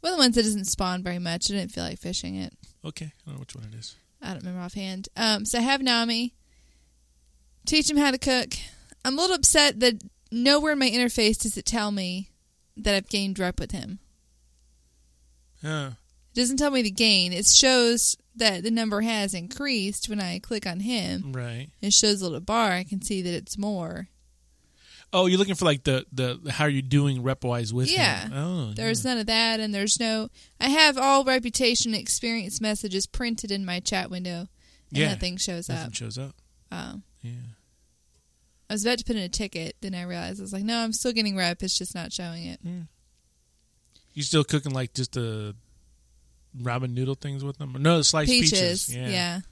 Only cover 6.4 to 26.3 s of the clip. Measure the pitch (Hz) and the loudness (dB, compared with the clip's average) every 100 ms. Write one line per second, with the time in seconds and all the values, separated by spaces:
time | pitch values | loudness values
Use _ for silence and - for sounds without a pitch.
6.4 | _ _ _ _ _ _ _ _ _ _ | _ _ _ _ _ _ _ _ _ _
7.4 | _ _ - 311 302 294 285 262 - 254 | _ _ 2 2 4 4 4 2 0 0
8.4 | - - - - - - 254 269 370 359 | 0 -8 -12 -18 -20 -6 -4 0 0 4
9.4 | 262 311 285 214 247 220 - _ _ 233 | 4 6 4 4 2 2 -10 _ _ 0
10.4 | 254 285 302 294 254 233 247 - 214 214 | 4 4 4 2 2 2 0 2 2 2
11.4 | 220 208 - 233 208 202 180 180 190 _ | -2 -4 -2 -2 -2 -2 -4 -6 -8 _
12.4 | _ _ _ - 214 202 196 202 196 190 | _ _ _ -6 0 0 0 -2 -2 -2
13.4 | 180 - 156 - - 196 _ _ _ _ | -2 -2 -6 -8 -8 -12 _ _ _ _
14.4 | _ _ _ _ _ _ _ _ _ _ | _ _ _ _ _ _ _ _ _ _
15.4 | _ _ 151 156 139 123 _ _ _ - | _ _ -8 -6 -6 -12 _ _ _ 0
16.4 | 247 269 294 262 220 190 226 196 180 180 | 2 2 2 2 0 4 6 6 4 2
17.4 | 202 - 269 254 240 233 - - _ 226 | 6 8 8 6 6 4 2 0 _ 0
18.4 | 220 185 202 226 220 208 226 220 202 190 | 2 2 0 0 0 0 0 0 -2 -4
19.4 | 175 - 285 240 190 202 - 208 185 175 | -8 -6 -2 0 -2 -4 -4 -4 -4 -6
20.4 | - 220 196 175 202 247 180 180 143 127 | -6 -6 -4 -4 -2 -2 -2 -4 -6 -6
21.4 | 120 117 139 _ 202 202 214 202 185 139 | -6 -8 -12 _ 2 4 4 2 0 -4
22.4 | 180 226 220 180 185 196 - 196 175 170 | -2 2 2 0 -2 -6 -4 -4 -2 -6
23.4 | - - 202 196 165 - 185 _ _ _ | -6 -6 -4 -4 -6 -10 -12 _ _ _
24.4 | _ _ _ _ - - - 185 185 185 | _ _ _ _ -20 -20 -4 2 4 4
25.4 | 196 175 175 143 147 131 - 127 127 | 2 2 2 2 2 0 -2 -4 -4